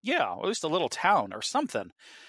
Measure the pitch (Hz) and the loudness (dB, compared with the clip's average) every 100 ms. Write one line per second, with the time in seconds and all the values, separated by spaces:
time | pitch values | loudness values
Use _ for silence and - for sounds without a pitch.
0 | 214 330 110 90 185 233 160 175 143 - | -2 0 0 -2 -2 -2 0 0 0 2
1 | 180 196 101 101 - 254 302 117 92 - | 4 4 2 -4 -4 -2 -2 -4 -6 -12
2 | - - | -20 -20